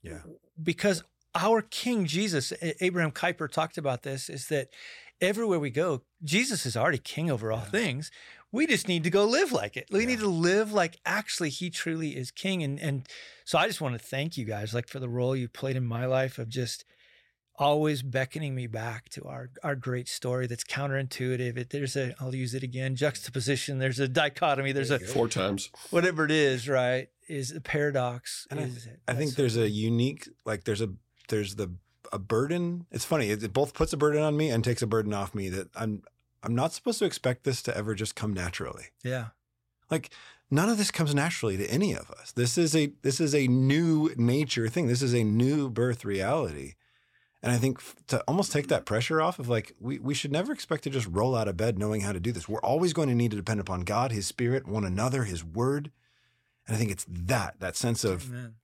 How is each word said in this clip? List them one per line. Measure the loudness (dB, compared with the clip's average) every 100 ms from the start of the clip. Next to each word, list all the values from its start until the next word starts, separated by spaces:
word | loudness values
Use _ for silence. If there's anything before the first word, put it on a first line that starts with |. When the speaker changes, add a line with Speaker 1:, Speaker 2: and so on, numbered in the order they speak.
Speaker 1:
Yeah. | -12 -14 -14 -20 _ -4
Speaker 2:
Because | -2 2 2 2 -4 _ _
our | 0 4 4
King | 2 -4 0 2 2
Jesus, | 2 2 0 -2 -4
A-, | -4 0
Abraham | 0 2 0
Kuyper | 2 -2 0 -2
talked | -2 -2 -2
about | -2 -2
this, | -4 -8 -8
is | -10 -2
that | -2 -2 -12 -18 -18 -20 _
everywhere | 0 2 2 2
we | 2
go, | 0 0 0 _ _
Jesus | 0 0 2 -2 -2
is | 2
already | 2 2
king | -4 -4 -2
over | 0 0
all | -4
Speaker 1:
Yeah. | -2
Speaker 2:
things. | -2 -2 -4 -8 -16 -20 -20 _
We | -2 2
just | 2 2
need | 0 4
to |
go | 4
live | 6 4 4
like | 2 -2 -6
it. | -2
We | 0
Speaker 1:
Yeah. | 2
Speaker 2:
need | 2
to | 2
live | 4 4 4 4
like | 2 0 -2 -2
actually | -2 -2 -4 -4
he | -4 -6
truly | -4 -4 -2 -4 -6
is | -8
king. | -6 -4 -2
And, | -2 -2
and | -2 -4 -6 -16 -18 -18 0
so | 2
I | 2
just | 0
wanna | -4 -4
thank | -6 -4 -4 -4
you |
guys, | -6 -4 -4
like, | -4 -4
for | -8
the | -6
role | -2 0
you | 0 -4
played | -6 -4 -2
in | -2
my | -2 0
life | 0 0 -4
of | -6
just | -4 -4 -6 -14 _ _ _ _ _ _ 0
always | 2 4 2 0
beckoning | -2 -2 -2 -4 -6 -4
me | -6
back | -6 -6 -8 -12
to | -14 -12
our, | -12 -14 -8
our | -4 -4
great | -2 -4 -4
story | -6 -2 -2 -2
that's | -6
counterintuitive. | -6 -4 -2 -2 -4 -4 -2 -2 -2 -4
It, | -6
there's | -4 -2 -2
a, | -2 -4
I'll | -6 -4
use | -4
it | -4
again, | -6 -4 -4 0
juxtaposition. | 0 0 -6 -4 0 0 -2 -2
There's | 0 2
a | 2
dichotomy. | 2 0 2 2 2 2
There's | 0 2
Speaker 1:
There | 0
Speaker 2:
a |
Speaker 1:
you | 0
go. |
Speaker 3:
Four | 0 2
times. | 2 0 0 -6 -14 0
Speaker 2:
whatever | 2 2 2 2
it |
is, | 6 4 4 2
right, | 2 4 0 -2 _ -10
is | -6 -6
a | -8
paradox. | -2 0 2 2 0 -4 -10 -12 -8
Speaker 1:
And | -6
I |
Speaker 2:
Is | -6 -8
Speaker 1:
th-, | -16
Speaker 2:
it? | -8 -2
Speaker 1:
I |
think | 0 0
Speaker 2:
That's | 2
Speaker 1:
there's | 2 4
a | 2
unique, | 2 2 4 2 0 -14 -12
like, | -6 -4
there's | -2 -2
a, | -2 -6 _ _ -4
there's | -2 -2 -4
the, | -6 -8 _ _ -10
a | -8
burden. | 0 0 2 0 -2 -4 -6
It's | -8 0
funny. | 0 2
It, | 0
it | 0
both | 2 0
puts | 0 -2
a | 2
burden | 4 4
on | 2 2
me | 2
and | 2
takes | 2 0
a | 0
burden | 0 0
off | -2 -4 -6
me | -4
that | -6 -8 -6
I'm, | -6 -6 -10 _ _ _
I'm | -2 0
not | 0
supposed | -2 -4 0
to | -2
expect | 0 -2 0
this | -2 -2
to | -4 -4
ever | -2
just | -2 -4 -4
come | -4
naturally. | -2 -4 -6 -8 -10 -16 _
Speaker 2:
Yeah. | -6 -6 -6 _ _ _ _ _ _
Speaker 1:
Like, | -4 -4 -18 -20 -20 _
none | 2 4
of | 2
this | 0
comes | 2 2
naturally | 2 0 0 -2 0
to | 0
any | 2 2
of | -2 -8
us. | -16 -8
This | 0 2 4
is | 4 4
a, | 2 0
this | -2 2
is | 2 4
a | 4
new | 6 6 6 6 4 2 4
nature | 4 4 2 0 0
thing. | 2 2
This | 2
is | 2
a | 4
new | 4 4 4 4 0
birth | 0 0 0
reality. | -2 -2 0 0 0 -4 -12 -16 _ _ _ _ _ _
And | 0
I | 2
think | 2 -2
f-, | -10 -20 -2
to | -2 2
almost | 2 2
take | 0 2
that | 0 2
pressure | 0 2 2
off | 2 0
of, | 0
like, | 0 -2 -10
we, | -6 -4
we | -2
should | -2 0
never | -2 -2
expect | -6 -4 -4
to | -2
just | -2 0
roll | 2 2 2
out | 0
of | 0
bed | 0 2
knowing | 0 0
how | -2
to | -2
do | -4
this. | -4 -6
We're | -2
always | 2 4 2
going | 2 2
to | 4
need | 2
to | 0
depend | -2 -2
upon | -2 -4
God, | 0 0 2
his | -2 -4
spirit, | -2 0 0 -2
one | -2
another, | 0 0 0 0
his | -2 -4
word. | -6 0 0 0 -4 _ _ _ _ _ _ _ -4
And | 0
I |
think | 0
it's | -2 -6
that, | -6 0 0 0 -4
that | -6 -2
sense | 0 2
of, | 0 -2 -4
Speaker 2:
Amen. | -10 -12 -16